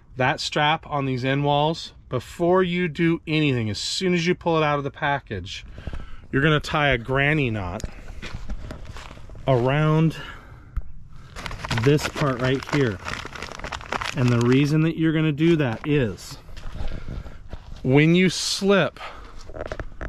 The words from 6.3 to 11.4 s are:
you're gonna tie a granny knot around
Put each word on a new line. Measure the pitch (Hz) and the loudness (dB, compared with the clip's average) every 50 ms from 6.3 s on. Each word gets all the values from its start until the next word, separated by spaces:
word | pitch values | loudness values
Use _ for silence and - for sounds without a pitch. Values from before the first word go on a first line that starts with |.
you're | - - | 0 2
gonna | 143 160 151 143 | 4 4 4 2
tie | - - - 156 147 143 | 0 0 0 2 4 4
a | 131 117 | 2 2
granny | 113 127 131 139 139 143 156 156 139 117 | 0 0 0 2 2 4 2 2 2 0
knot | 107 107 92 87 - 107 - - - - - - - - - - - - - - - - - - - - - - - - - - - - - - - - - | 0 -2 -4 -4 -6 -6 -8 -8 -10 -10 -14 -12 -12 -10 -10 -10 -10 -8 -6 -6 -6 -6 -6 -10 -10 -12 -12 -12 -12 -14 -14 -14 -16 -16 -16 -14 -12 -4 2
around | 139 135 120 120 131 139 151 156 156 156 160 160 160 - - - - - - - - - - - - - - - - - - - - - - - - - - | 4 4 4 4 4 4 4 4 4 4 6 4 4 2 -2 -10 -14 -14 -16 -18 -18 -20 -20 -14 -6 -6 -6 -4 -6 -10 -10 -12 -14 -16 -16 -16 -14 -14 -10